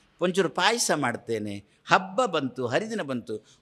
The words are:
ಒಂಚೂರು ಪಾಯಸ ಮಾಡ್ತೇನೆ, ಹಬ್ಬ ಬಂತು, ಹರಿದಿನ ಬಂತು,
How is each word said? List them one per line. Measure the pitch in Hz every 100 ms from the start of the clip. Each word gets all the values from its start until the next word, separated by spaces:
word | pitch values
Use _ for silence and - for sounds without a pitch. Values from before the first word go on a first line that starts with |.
| _ -
ಒಂಚೂರು | 180 180 165
ಪಾಯಸ | - 190 233 - 160
ಮಾಡ್ತೇನೆ, | 127 113 - 110 104 101 - _ -
ಹಬ್ಬ | 180 190 196 247
ಬಂತು, | 160 135 123 120
ಹರಿದಿನ | 143 220 226
ಬಂತು, | 147 127 - 107 - _